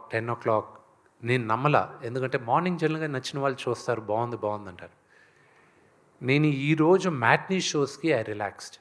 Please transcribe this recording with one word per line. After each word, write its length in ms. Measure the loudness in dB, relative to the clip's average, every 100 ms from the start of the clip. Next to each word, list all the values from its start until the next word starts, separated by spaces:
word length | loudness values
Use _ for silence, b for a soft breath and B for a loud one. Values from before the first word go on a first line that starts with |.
| -6
టెన్ 180 | -6 -4
o'clock, 360 | -4 0 0 -2 -10 _ _ _ _
నేను 240 | -2 -2 0
నమ్మలా. 540 | 0 4 2 2 -4
ఎందుకంటే 360 | -8 -4 -2 -4
మార్నింగ్ 400 | 0 0 2 0
జనరల్గా 280 | 0 0 -4
నచ్చిన 320 | -6 -6 -4
వాళ్ళు 180 | -2 -2 -4
చూస్తారు, 320 | -4 -2 -4
"బాగుంది, 360 | -2 -2 -2 -4
బాగుంది" 320 | -4 -4 -8
అంటారు. 280 | -16 -18 _ _ b b b b b b b b b _ -6
నేను 220 | 0 4 4
ఈరోజు 640 | 2 2 4 6 6 4
మ్యాట్నీ 520 | 2 4 4 4 -2
షోస్కి 480 | -2 0 -2 -2 0
I 140 | 0
relaxed. 520 | 0 -4 -6 -8 -16 -20